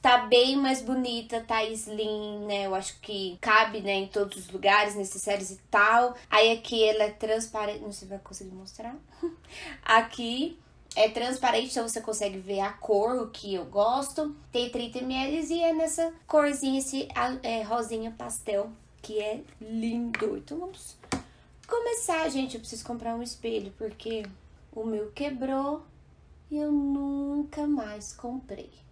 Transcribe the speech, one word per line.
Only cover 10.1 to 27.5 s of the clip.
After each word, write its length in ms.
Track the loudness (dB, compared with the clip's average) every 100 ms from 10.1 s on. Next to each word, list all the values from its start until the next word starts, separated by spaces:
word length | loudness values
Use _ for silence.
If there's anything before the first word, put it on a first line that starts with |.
| -6 -4 -2 -4 -6 -20 -20 -10 2
é 140 | 4
transparente, 600 | 4 -2 0 2 2 0
então 180 | -2 -2
você 100 | -4
consegue 360 | -4 -2 -2 -4
ver 220 | -4 -2
a 120 | -2
cor, 480 | -4 2 4 4 0
o 120 | -4
que 240 | -8 -6 -6
eu 100 | -2
gosto. 680 | 2 4 4 0 -2 -4 -4 -4
Tem 180 | -2 -2
trinta 320 | -4 -4 -4
mililitros 480 | -2 -2 0 -2 0
e 140 | 2
é 100 | 4
nessa 400 | 4 2 2 -2 -2 4
corzinha, 500 | 4 6 2 0 0
esse, 300 | 0 -4 -4 -2
a-, 240 | -2 -2
é, 220 | -4 -4
rosinha 500 | -2 -2 -2 -4 -6 -8
pastel, 540 | -8 -6 -2 -2 -2 -8 -20 _
que 180 | -6 -4
é 220 | -2 -6 -10 -18
lindo. 800 | -6 -2 -2 -2 -2 0 0 -2
Então 220 | -6 -8
vamos 380 | -8 -10 -16 -16 -8 -8 -8 -20 _ -20 -2
começar, 640 | -2 0 -2 0 2 2
gente. 240 | 0 -2
Eu 60 | -6
preciso 260 | -10 -12 -8
comprar 300 | -6 -4 -4
um 80 |
espelho, 500 | -6 -6 -4 -4 -4 -8
porque 480 | -8 -6 -6 -6 -6 -14 -20 -20 -16
o 120 | -8
meu 280 | -4 -2 -4
quebrou 680 | -4 -6 -4 -2 0 0 -4 -8 -20 -20 -20 -20 -20 -6
e 80 | -2
eu 120 | 2
nunca 920 | 2 2 0 0 -2 -2 -2 -4